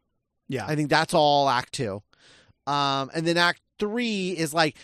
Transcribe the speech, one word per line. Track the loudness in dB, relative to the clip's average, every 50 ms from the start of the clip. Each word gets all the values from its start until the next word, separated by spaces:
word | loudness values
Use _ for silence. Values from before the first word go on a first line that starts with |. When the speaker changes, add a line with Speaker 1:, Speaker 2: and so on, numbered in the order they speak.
| _ _ _ _ _ _ _ _ _ -10
Speaker 1:
Yeah. | -8 -8 -6
Speaker 2:
I | -4 -2
think | -2 0 2
that's | 2 2 2 2 2
all | 4 4 4 4 4 4 2
act | 2 0 -2 -4 -6
two. | -6 -6 -6 -6 -8 -12 _ _ _ _ -20 -20 _ _ _ _ _ -8
Um, | -4 -2 0 0 0 -2 -2 -4 -6 -6
and | -4 -2
then | 0 2
act | 2 2 2 0 _ _ _ _ -6
three | -6 -4 -4 -2 -2 -2 -2 -2 -4 -4
is, | -4 -4 -4 -2 0
like, | 0 0 0 0 -6